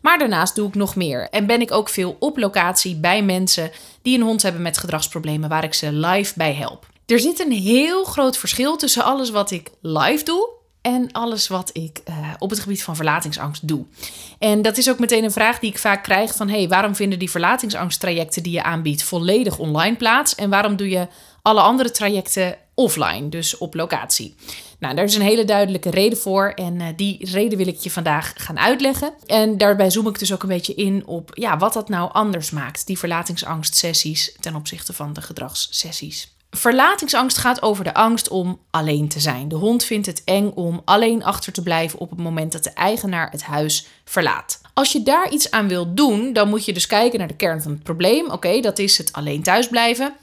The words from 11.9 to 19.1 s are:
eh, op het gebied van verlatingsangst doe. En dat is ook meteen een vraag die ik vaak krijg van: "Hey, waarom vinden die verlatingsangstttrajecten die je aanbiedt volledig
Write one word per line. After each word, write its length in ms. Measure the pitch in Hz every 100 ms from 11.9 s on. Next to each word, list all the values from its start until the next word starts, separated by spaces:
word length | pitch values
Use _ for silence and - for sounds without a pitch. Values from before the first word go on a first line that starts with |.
| 151
eh, 100 | - 160 151 151
op 120 | 190
het 100 | 202
gebied 220 | 202 196
van 140 | - 160
verlatingsangst 720 | 160 156 160 151 147 151 151
doe. 160 | 151 123 - - - - -
En 240 | 214 208
dat 140 | 214 214
is 140 | 254
ook 80 | 254
meteen 260 | 240 233
een 80 | 220
vraag 260 | 208 214 240
die 120 | 220
ik 80 | 202
vaak 240 | 214 202
krijg 340 | - 190 220 -
van: 120 | 202
"Hey, 200 | 208 180
waarom 260 | 185 208
vinden 240 | 196 202 185
die 120 | 180
verlatingsangstttrajecten 1120 | 175 170 247 226 202 175 - 185 170 160 -
die 100 | 175
je 100 | 170
aanbiedt 400 | - 165 160 147
volledig 560 | -